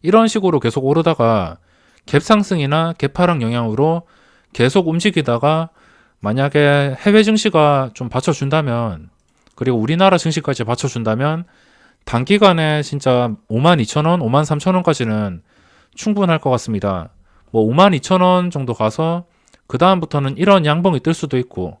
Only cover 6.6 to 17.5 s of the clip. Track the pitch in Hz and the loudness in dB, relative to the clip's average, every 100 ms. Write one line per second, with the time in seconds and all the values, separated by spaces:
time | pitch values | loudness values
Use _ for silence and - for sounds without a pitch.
6.6 | 143 143 139 131 208 214 214 220 220 170 | 4 2 0 -2 4 4 4 2 2 2
7.6 | 147 143 131 - 123 131 - 147 139 156 | 2 2 -2 -8 -6 -2 -2 -2 -2 -2
8.6 | 143 117 113 82 82 _ _ _ _ - | -2 -4 -4 -8 -14 _ _ _ _ -4
9.6 | 127 120 113 170 190 180 165 156 143 131 | -2 0 0 2 4 2 0 -4 -4 -4
10.6 | 113 123 135 120 110 110 143 160 175 _ | -4 -4 -4 -4 -4 -2 -2 -4 -10 _
11.6 | _ _ _ _ - 120 127 202 202 165 | _ _ _ _ -6 -4 0 4 4 4
12.6 | 156 151 147 143 135 123 120 104 _ 113 | 0 -2 -4 -4 0 2 0 -6 _ 0
13.6 | 156 170 110 151 156 175 113 135 151 147 | 2 2 0 0 0 0 0 0 0 -2
14.6 | 185 185 175 151 117 107 101 85 _ _ | 0 0 0 -2 -2 -2 -4 -8 _ _
15.6 | _ _ _ - 214 202 185 160 143 123 | _ _ _ -8 -4 0 0 0 0 -2
16.6 | - 104 101 92 80 _ _ _ _ | -2 -4 -2 -4 -8 _ _ _ _